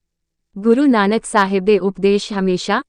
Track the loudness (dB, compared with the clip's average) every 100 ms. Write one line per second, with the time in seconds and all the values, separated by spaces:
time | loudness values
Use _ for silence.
0 | _ _ _ _ _ -6 0 2 4 2
1 | 2 -2 -2 -2 0 0 2 2 0 -2
2 | 0 0 -2 -4 -2 -2 -2 -4